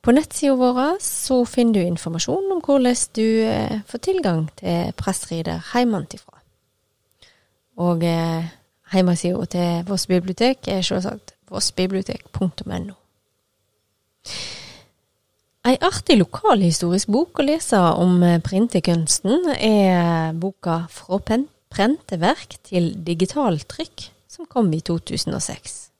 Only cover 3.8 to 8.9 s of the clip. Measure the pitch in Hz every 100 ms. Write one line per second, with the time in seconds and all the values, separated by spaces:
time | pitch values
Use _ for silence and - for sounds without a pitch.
3.8 | 202 240 - 381 240 165 160 - 185 170
4.8 | - - - 190 - 165 165 165 - 240
5.8 | 247 202 - - _ _ _ _ _ _
6.8 | _ _ _ _ _ _ _ _ _ -
7.8 | 175 170 170 165 165 165 165 - _ _
8.8 | _